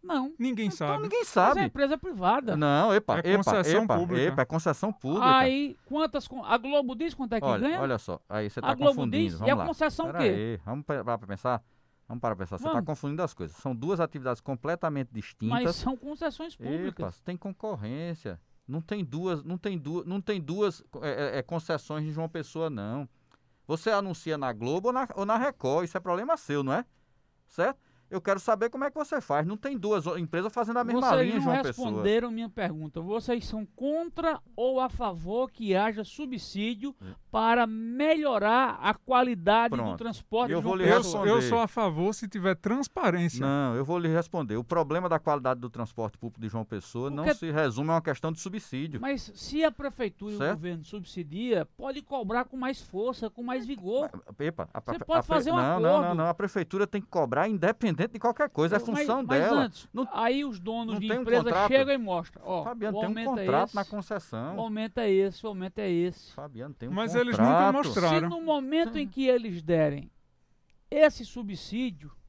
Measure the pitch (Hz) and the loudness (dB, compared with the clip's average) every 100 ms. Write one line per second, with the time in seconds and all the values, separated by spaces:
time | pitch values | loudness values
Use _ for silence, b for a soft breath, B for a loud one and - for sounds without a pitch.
0 | 359 311 262 320 247 233 220 - 147 143 | -2 -2 -2 -4 -4 0 -2 -2 -2 0
1 | - 466 466 - 185 294 392 262 277 311 | 0 -2 0 4 6 6 2 0 0 0
2 | 370 247 180 240 247 156 151 143 175 196 | -4 -2 2 2 2 0 4 4 6 4
3 | 208 139 170 196 196 214 160 180 220 107 | 4 0 4 4 4 4 4 4 4 2
4 | 175 123 143 135 127 160 165 147 202 214 | 2 2 2 2 0 0 0 -2 -2 -4
5 | 131 170 254 262 262 269 285 - _ 285 | -2 2 6 6 6 2 -2 -6 _ -2
6 | 311 285 - 254 - 254 247 285 262 247 | 0 -2 -6 -10 0 0 2 0 0 -4
7 | 330 - 254 220 139 110 262 349 135 120 | -6 -4 -4 0 0 2 0 0 -2 -2
8 | - 85 _ 104 107 - - 254 285 277 | -4 -10 _ -6 -4 -4 -2 4 4 4
9 | 180 277 - - 214 285 - 302 311 - | 0 0 0 0 2 2 0 0 -2 -2
10 | 330 - 220 185 110 107 - 127 143 147 | -6 0 0 0 -2 -6 -6 -10 -4 -4
11 | 117 117 101 98 127 120 _ _ _ _ | -2 -4 -4 -6 -2 -2 _ _ _ _
12 | _ 120 120 98 92 95 294 302 160 151 | _ -6 -4 -4 -6 -6 -2 -2 -2 -6
13 | 143 151 175 - 85 80 139 120 143 190 | -6 -4 -4 -6 -12 -8 -8 -6 -4 -2
14 | 165 147 131 120 - 131 147 170 165 143 | -2 -4 -6 -6 -6 -6 -4 -4 -4 -4
15 | 127 117 - - 110 233 247 175 - 262 | -6 -10 -14 -6 -2 0 0 -2 -4 -6
16 | 269 294 330 - 320 - 131 156 185 196 | -8 -6 -6 -6 -12 -12 -8 -6 -6 -6
17 | 95 85 - 180 202 190 220 175 104 135 | -10 -8 -10 -10 -10 -10 -8 -8 -8 -8
18 | 170 165 - 85 _ _ - 143 165 208 | -8 -8 -10 -12 _ _ -8 -8 -6 -6
19 | 160 139 185 165 139 175 208 185 143 170 | -4 -4 -4 -4 -4 -6 -4 -6 -4 -6
20 | 156 196 190 202 147 175 208 - - 143 | -4 -6 -4 -4 -4 0 0 0 -14 -8
21 | 156 123 143 131 127 170 160 160 - 151 | -6 -2 -2 -4 -4 -6 -2 -4 -4 -6
22 | 156 151 165 165 151 160 160 127 101 127 | -4 -4 -6 -6 -8 -4 -4 -4 -6 -6
23 | 139 _ _ _ _ _ - 160 - 208 | -8 _ _ _ _ _ -6 -2 2 0
24 | 196 165 - 156 135 110 117 160 214 247 | 0 -6 -4 -2 -2 -2 -2 0 0 -2
25 | 269 - 196 220 262 - 131 147 175 190 | -4 -4 0 2 0 -2 0 0 0 -4
26 | 185 175 240 330 - 143 139 151 247 _ | -2 -2 0 -2 0 -2 0 -2 -4 _
27 | _ _ _ _ _ - 190 269 _ _ | _ _ _ _ _ -2 0 -2 _ _
28 | _ 190 190 196 - 214 233 240 277 294 | _ -6 0 0 2 2 2 -2 -6 -4
29 | 294 294 - 143 156 208 277 269 196 208 | -4 -4 0 0 0 -4 -6 -4 0 0
30 | 156 175 165 170 196 240 220 233 240 240 | 0 -4 -2 -2 -2 -2 -2 0 0 2
31 | 254 262 254 226 269 254 269 240 247 214 | 4 4 4 2 2 2 0 -2 -4 0
32 | 202 220 240 226 226 202 185 156 156 165 | 2 2 0 -6 -8 -4 -4 -4 -8 -8
33 | 170 214 220 240 - 220 214 - 269 311 | -6 -6 -2 -4 -2 -8 -8 -6 -2 -2
34 | 339 330 330 302 - 240 247 262 254 - | -4 -2 -2 -2 -8 -2 0 2 -2 -2
35 | 233 175 170 220 254 - 220 185 214 214 | -4 -4 -4 -2 -2 -4 0 2 2 0
36 | 208 - 294 247 - 190 214 226 269 262 | -8 -8 -8 -8 -8 -4 -4 -4 -8 -10
37 | 185 196 - 220 226 233 226 220 226 247 | -14 -16 -4 0 4 4 2 -2 -6 0
38 | 302 320 294 226 202 233 262 - 165 214 | 2 4 2 2 4 4 4 0 0 -2
39 | - 254 254 226 165 214 233 247 214 175 | 2 4 4 2 4 6 4 0 -2 -4
40 | 233 214 - 220 240 - - 185 185 - | -8 -10 -4 -2 0 0 0 4 8 8
41 | 185 - - 226 123 233 226 - 208 156 | 6 0 4 4 4 2 2 2 0 2
42 | 185 220 208 208 185 180 202 247 277 - | 0 -2 -6 -2 0 0 0 0 -2 0
43 | 262 180 175 123 139 139 135 117 135 175 | 2 4 2 2 2 2 2 0 0 0
44 | 170 160 165 175 131 107 120 170 147 160 | 2 2 0 -2 -2 -2 0 0 2 0
45 | 180 160 - 147 127 127 123 120 113 - | 2 0 2 0 2 -2 -4 -8 -8 -4
46 | 110 - 117 - 110 113 107 104 - 120 | -6 -6 -12 -8 -6 -6 -6 -8 -8 -6
47 | 131 143 160 285 165 151 151 113 151 165 | -6 -2 0 0 -2 0 0 0 0 0
48 | 160 135 160 160 190 196 - 127 160 139 | 0 -4 -4 -6 -8 -10 -8 -8 -6 -6
49 | 254 277 - - - 285 320 - 277 - | -4 -6 -8 -14 -8 0 0 0 -8 -4
50 | 226 - 208 208 147 165 175 170 151 208 | -6 -6 -10 -2 -2 -2 -4 -8 -10 -12
51 | 175 - 156 165 247 208 151 _ 269 269 | -12 -10 -8 -6 0 2 0 _ -8 -8
52 | 240 277 202 233 254 262 254 269 - 185 | -6 -6 -2 -2 -2 -4 -4 -6 -8 -4
53 | 233 247 220 - 240 254 233 269 185 240 | -4 -4 -8 -8 -6 -6 -6 -8 -2 -2
54 | 302 - - - 147 160 80 - - 240 | -2 -6 -16 -6 -6 -4 -10 -10 -8 -8
55 | - 330 - 320 254 330 254 349 - 202 | 0 0 2 2 2 2 2 4 4 4
56 | 175 175 165 170 196 208 160 196 202 208 | 4 2 0 0 -2 -2 -2 -2 -2 -2
57 | 196 180 139 123 190 208 170 233 226 147 | -4 0 2 2 2 2 2 2 0 0
58 | 170 - 233 233 294 - 160 208 233 285 | -2 0 -2 2 0 2 2 2 0 -2
59 | 294 247 254 262 175 285 269 - - 214 | 0 0 2 2 4 4 0 -4 -14 -6
60 | 262 - 226 269 285 208 180 226 226 208 | -4 0 0 0 -2 -6 -6 -6 -4 -4
61 | 214 233 233 240 233 185 202 262 269 277 | -2 -2 4 4 4 4 6 6 4 0
62 | 220 180 170 - - 185 214 240 214 202 | 0 -4 -4 -14 -6 -4 -4 -4 -4 -2
63 | 214 214 233 247 190 143 202 202 202 208 | -2 -2 -2 -2 2 2 2 -2 -4 -6
64 | 190 208 - 113 131 196 226 214 220 240 | -6 -8 -6 -8 -8 -6 -6 -4 -6 -2
65 | 226 190 196 180 220 196 185 196 202 170 | 4 4 4 0 -8 -8 -8 -4 0 2
66 | 180 170 - - 147 120 131 143 120 180 | 0 -2 -16 -16 -14 -12 -12 -10 -6 -4
67 | 220 240 240 - - 339 - 269 294 214 | 0 2 2 4 6 6 6 4 2 2
68 | 170 156 170 339 320 302 262 311 339 311 | 4 4 2 -2 0 0 2 0 0 -2
69 | 269 214 269 254 226 175 156 170 151 143 | -6 0 2 2 2 -8 0 4 4 0
70 | - _ _ _ _ _ _ _ _ 294 | -10 _ _ _ _ _ _ _ _ 6
71 | 302 - 226 247 208 185 - 214 254 165 | 6 4 -12 -10 -10 -10 -8 -4 -4 -6
72 | 147 - | -18 -20